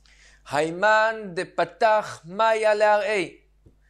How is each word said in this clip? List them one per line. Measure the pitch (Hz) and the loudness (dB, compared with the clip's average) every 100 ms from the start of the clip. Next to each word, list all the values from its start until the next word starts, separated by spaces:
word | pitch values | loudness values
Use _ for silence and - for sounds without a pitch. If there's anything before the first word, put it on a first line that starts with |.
| _ _ - _ - | _ _ -20 _ -6
"הימן | 143 160 175 208 214 220 220 202 | -2 -2 0 2 2 2 -2 -10
דפתח | 170 180 - 226 - 226 214 208 - 165 | -10 -8 -4 -6 0 2 2 -2 -14 -12
מאיה | 196 226 220 214 | -2 0 2 0
להראי." | 214 214 208 202 208 160 - _ _ _ _ | 2 2 2 0 -2 -4 -10 _ _ _ _